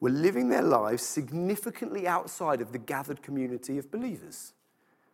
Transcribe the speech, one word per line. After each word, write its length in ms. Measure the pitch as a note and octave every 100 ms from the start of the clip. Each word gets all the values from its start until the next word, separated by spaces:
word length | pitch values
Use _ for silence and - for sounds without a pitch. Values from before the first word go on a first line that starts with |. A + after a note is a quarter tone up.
were 100 | B2
living 380 | C3+ E3+ A#3 B3
their 140 | C4
lives 400 | E3 B2+ G#2+ A#2+
significantly 1040 | - - C3 D#3 F3+ G3+ - - A3+ G3+ F3+
outside 540 | E3+ - - E3+ C3+
of 120 | A2
the 60 | B2
gathered 440 | A2 C#3 C#3 C#3
community 560 | - C#3+ B2+ B2 - C#3
of 120 | C#3
believers. 640 | G#3 B3 D#3+ - - - - _ _ _ _ _